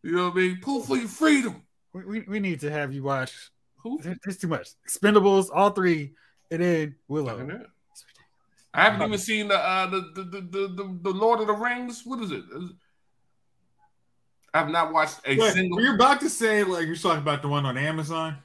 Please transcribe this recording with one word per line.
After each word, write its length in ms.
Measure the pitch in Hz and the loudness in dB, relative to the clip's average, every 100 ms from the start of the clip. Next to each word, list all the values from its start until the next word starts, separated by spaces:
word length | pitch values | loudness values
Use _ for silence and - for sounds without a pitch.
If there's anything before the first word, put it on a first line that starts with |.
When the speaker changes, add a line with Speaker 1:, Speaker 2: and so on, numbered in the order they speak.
Speaker 1:
You 100 | 160 175 | -2 0
know 80 | 180 | 0
what 80 | |
I 20 | 175 | 2
mean? 240 | 185 180 | 0 -2
Pull 200 | - 277 | -4 -4
for 140 | - 269 | -2 -2
your 100 | 233 | -2
freedom. 560 | - 311 294 233 - _ _ _ | 0 4 4 2 -6 _ _ _
Speaker 2:
We, 100 | 185 | -16
we, 160 | 190 214 196 | -10 -10 -6
we 120 | 208 | -4
need 180 | 196 156 | -4 -4
to 100 | 147 | -4
have 200 | 151 143 | -4 -6
you 100 | 139 | -6
watch. 300 | 135 135 131 - - _ _ _ | -4 -2 -4 -10 -20 _ _ _
Speaker 1:
Who? 240 | 220 294 | -8 -8
Speaker 2:
There, 160 | 170 180 | -8 -10
there's 140 | 196 185 | -10 -6
too 120 | 175 | -4
much. 180 | 143 - - - | -4 -6 -20 -10
Expendables, 640 | - 208 208 196 196 190 | 0 6 6 6 4 2
all 160 | - 202 | 4 4
three, 440 | 202 180 160 143 _ _ _ _ | 4 0 0 -4 _ _ _ _
and 100 | 165 | -2
then 340 | 175 170 151 135 _ | 0 0 -2 -8 _
Willow. 320 | 147 135 113 | -4 -4 -6
Speaker 1:
I 40 | |
know. 220 | 131 202 233 _ _ | -10 -12 -14 _ _
Speaker 2:
It's 120 | - - | -20 -20
ridiculous. 600 | _ _ _ _ _ _ | _ _ _ _ _ _
Speaker 1:
I 80 | - | 6
haven't 160 | 196 208 | 6 6
Speaker 2:
Love 100 | 214 | 0
Speaker 1:
even 100 | 202 | 0
Speaker 2:
it. 40 | |
Speaker 1:
seen 240 | 185 214 208 | 0 -2 2
the, 100 | 196 | 2
uh, 300 | 165 185 185 | 2 0 0
the, 100 | 190 170 | -2 -6
the, 100 | 165 | -12
the, 180 | 185 196 180 190 196 | -10 -10 -8 -6 -6
the, 320 | 180 196 185 | -6 -10 -6
the 60 | 180 | -4
Lord 280 | 190 220 226 | 0 2 2
of 80 | 214 | 2
the 60 | |
Rings. 480 | 208 240 247 247 233 | 0 -2 -4 -6 -12
What 160 | 233 254 | -12 -8
is 100 | 208 | -6
it? 120 | 123 85 | -8 -10
Is, 180 | 120 180 - _ _ _ _ _ _ _ _ _ _ _ _ _ _ _ _ _ | -12 -12 -14 _ _ _ _ _ _ _ _ _ _ _ _ _ _ _ _ _
I've 160 | 156 156 | 0 2
not 220 | 170 160 | 0 2
watched 260 | 160 156 - 131 | 2 0 -2 -2
a 120 | 135 | 2
Speaker 3:
Wait, 160 | 220 | 4
Speaker 1:
single 240 | 180 185 175 | 2 0 2
Speaker 3:
were 60 | |
you 120 | 247 208 | 2 4
about 240 | 262 277 | 4 4
to 80 | 294 | 0
say, 340 | - 226 214 | 0 2 2
like, 220 | 196 175 165 | 2 0 -2
you're 100 | 170 | -2
talking 260 | 185 156 | 0 2
about 200 | 147 143 | 0 -2
the 60 | 147 | 0
one 180 | 143 139 | 0 0
on 120 | 127 | -2
Amazon? 600 | 147 160 151 160 160 147 | -2 -2 -4 -4 -4 -8